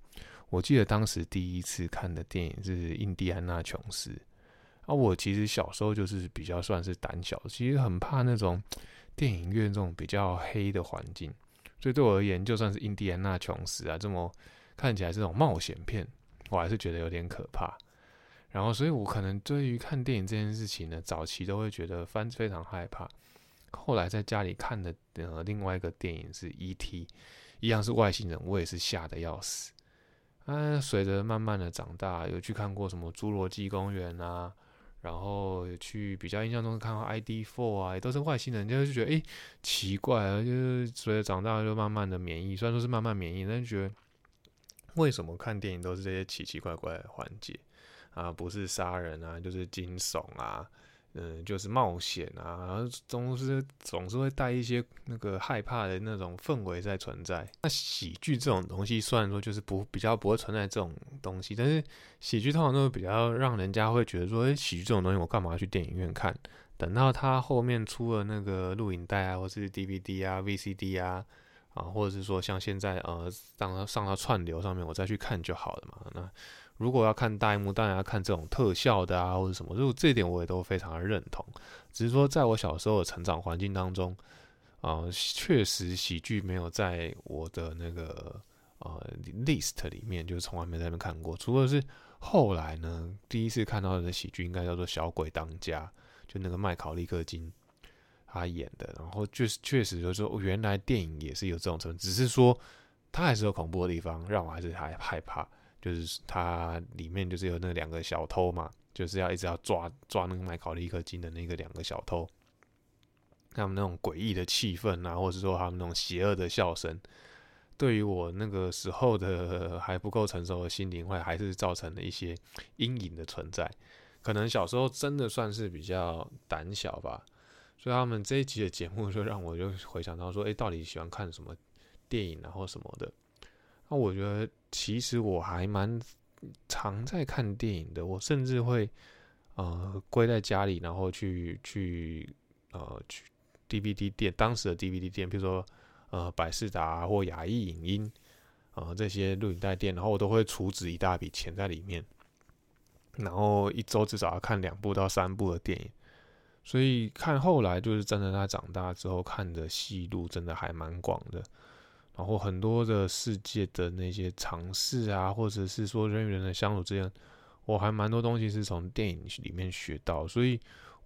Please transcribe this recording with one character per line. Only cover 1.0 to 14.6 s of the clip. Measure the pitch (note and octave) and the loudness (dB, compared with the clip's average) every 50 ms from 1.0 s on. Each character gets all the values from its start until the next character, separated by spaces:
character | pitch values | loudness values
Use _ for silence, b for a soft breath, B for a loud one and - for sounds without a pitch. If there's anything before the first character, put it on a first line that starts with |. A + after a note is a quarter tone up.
| A2 | 4
时 | - - - E2+ | 2 0 -2 -4
第 | - - G2 F2+ F2+ F2+ | -2 -2 -2 -2 0 -2
一 | F2+ | -4
次 | F2 - - - F2 | -4 -4 -4 -4 -4
看 | E2 - - - F2 | -2 -2 -4 -4 -4
的 | E2 D#2+ D#2+ | -4 -4 -6
电 | - - F2+ E2+ | -4 -2 -2 -2
影 | E2 - - F#2+ | -2 -4 -4 -4
是 | F#2+ F#2 F2 F2 D#2+ E2+ | -2 -2 -2 0 -2 -2
印 | - G#2 G2 F2+ | -2 0 -2 0
第 | - F#2+ F2+ | 0 0 0
安 | E2+ E2+ F2 | 0 0 0
纳 | F2 F2 E2+ | -2 -2 -2
琼 | E2 - - - - - | -2 -4 -6 -6 -6 -6
斯。 | - - - - - - - - B B B B B B B B B B B | -6 -6 -6 -6 -8 -12 -12 -18 B B B B B B B B B B B
啊， | B D3 | B 4
我 | C#3+ B2 G2+ F#2 | 6 8 8 6
其 | - - G2 G2 | 6 4 2 2
实 | G#2 G#2+ | 2 2
小 | G#2 - - - - | 2 2 0 0 0
时 | - - G#2 | 0 0 2
候 | G#2+ G#2+ | 2 2
就 | G#2+ G2 | 2 0
是 | F#2 G#2 F#2+ F2+ F2 | 0 0 -2 -4 -4
比 | - - D#2 | -6 -8 -6
较 | F#2 F2 F2 | -4 -2 -2
算 | F2 - G2+ F2 | 0 2 0 0
是 | F2+ G2 F2 | 0 -2 -4
胆 | - - - - F2+ | -4 -4 -6 -4 -4
小， | F#2 - - - - - | -4 -4 -6 -6 -6 -8
其 | - - A#2+ B2+ | -4 -2 2 2
实 | C#3+ C#3 | 4 4
很 | B2+ G#2+ F2+ F2+ | 4 4 2 0
怕 | - - C#3+ C3 | 0 2 2 4
那 | B2 B2 A#2+ | 4 6 4
种 | G#2+ G#2 F2+ F2 G2 - B B B B B B B B B B | 4 4 4 2 2 -2 B B B B B B B B B B
电 | - D3 C3 | 2 2 2
影 | G2+ E2+ E2+ F2+ | 2 2 0 2
院 | G2+ A2 G#2+ G#2 | 2 4 4 4
这 | G2+ G#2 | 4 2
种 | F#2+ F2 F2 | 0 0 -2
比 | - - | -4 -4
较 | - - G2+ G2+ F#2 F2+ | 0 2 2 4 4 2
黑 | F2 - - - G#2+ G2 G2+ | 0 -2 -2 0 0 2 2
的 | G2 F#2 | 2 0
环 | E2 - - - - - F#2+ | 0 -2 -4 -8 -8 -8 -10
境， | - - - - - - B B B B B B B | -8 -8 -10 -10 -12 -16 B B B B B B B
所 | - C3 | 0 2
以 | |
对 | B2 D3 | 6 8
我 | C3+ A2+ G2 | 8 8 8
而 | F#2+ | 8
言， | G#2 G2+ F#2 F2+ G2 | 6 6 4 2 2
就 | A#2 A#2 | 2 2
算 | G#2 A2+ G#2 | 4 4 2
是 | G2+ - | 2 0
《印 | - G#2 G2+ | -2 -2 -2
第 | - G#2 F#2+ | 0 0 0
安 | F2 F2+ | 0 0
纳 | F#2+ G2 F#2 F2+ | 0 0 0 0
琼 | - - - - F#2 | -2 -2 -4 -4 -4
斯》 | F#2 - - - D#2 | -6 -6 -4 -4 -4
啊， | D#2+ | -4
这 | F#2+ G2+ G#2 | -2 -2 -2
么 | F#2+ F2+ E2+ E2+ - B B B B B | -2 -2 -2 -4 -6 B B B B B